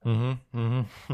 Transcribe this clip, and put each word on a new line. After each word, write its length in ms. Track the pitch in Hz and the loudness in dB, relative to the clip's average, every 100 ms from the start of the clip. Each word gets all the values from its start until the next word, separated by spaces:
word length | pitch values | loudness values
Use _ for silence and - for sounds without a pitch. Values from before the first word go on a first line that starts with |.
| 117 | 0
Mm-hmm, 520 | 113 123 127 - 120 | 2 2 -2 -6 -2
mm-hmm. 540 | 113 127 107 - - | 0 2 0 -6 -6